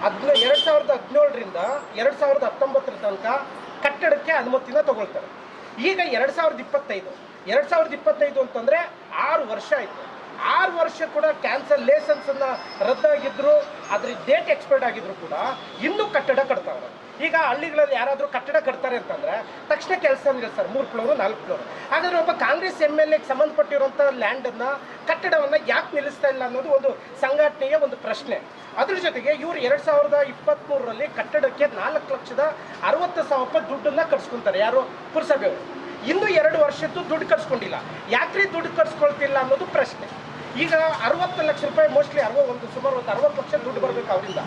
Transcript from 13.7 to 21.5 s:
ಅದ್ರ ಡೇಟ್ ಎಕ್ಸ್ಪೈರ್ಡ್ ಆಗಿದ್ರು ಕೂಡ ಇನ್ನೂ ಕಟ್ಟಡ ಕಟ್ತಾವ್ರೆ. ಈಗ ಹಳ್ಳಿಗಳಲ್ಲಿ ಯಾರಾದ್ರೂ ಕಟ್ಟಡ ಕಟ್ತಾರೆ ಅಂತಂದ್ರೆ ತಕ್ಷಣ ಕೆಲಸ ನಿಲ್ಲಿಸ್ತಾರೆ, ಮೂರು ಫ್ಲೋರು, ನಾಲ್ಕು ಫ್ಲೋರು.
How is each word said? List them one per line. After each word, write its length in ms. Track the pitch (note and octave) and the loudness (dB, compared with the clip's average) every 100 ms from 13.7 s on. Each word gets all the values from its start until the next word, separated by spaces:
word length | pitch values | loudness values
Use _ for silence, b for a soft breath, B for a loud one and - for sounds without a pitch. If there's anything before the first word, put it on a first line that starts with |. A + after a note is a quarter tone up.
| - - | -10 -4
ಅದ್ರ 180 | G3+ B3+ - - | -2 -2 -6 2
ಡೇಟ್ 240 | D#4 E4+ | 2 2
ಎಕ್ಸ್ಪೈರ್ಡ್ 360 | C#4 - C4+ B3 | -2 2 2 2
ಆಗಿದ್ರು 280 | G#3+ G3 | -4 -10
ಕೂಡ 200 | F#3 E3 D3+ A#3 B3+ - - | -12 -8 -4 -4 -6 -12 -4
ಇನ್ನೂ 240 | C#4 G#4 G#4 | -2 0 0
ಕಟ್ಟಡ 320 | D4 C4+ B3+ | 0 2 2
ಕಟ್ತಾವ್ರೆ. 640 | C#4 G3+ E3+ B2+ B2 - - - D#4 | 2 -2 -4 -8 -10 -14 -18 -6 0
ಈಗ 100 | E4 | 2
ಹಳ್ಳಿಗಳಲ್ಲಿ 600 | D4 C4 E4 D4+ C#4+ B3+ | 2 0 -2 2 2 2
ಯಾರಾದ್ರೂ 320 | B3+ C4+ C#4+ | 0 -2 -2
ಕಟ್ಟಡ 280 | B3 C4+ D#4 | -4 0 0
ಕಟ್ತಾರೆ 420 | D4+ - C4 A#3+ | 0 -2 -4 -4
ಅಂತಂದ್ರೆ 480 | - D#3 C#3+ G#3 - B - | -6 -6 -4 -4 -8 B -2
ತಕ್ಷಣ 300 | D4+ - F#4 | -2 0 0
ಕೆಲಸ 280 | D4+ C4+ C#4+ | 2 2 2
ನಿಲ್ಲಿಸ್ತಾರೆ, 360 | B3+ A3+ - F#3 | 0 -4 -4 -2
ಮೂರು 180 | B3 B3+ | -2 -4
ಫ್ಲೋರು, 260 | A3+ A#3 | -4 0
ನಾಲ್ಕು 300 | C#4+ G3+ A3 | 2 0 -2
ಫ್ಲೋರು. 480 | - | -6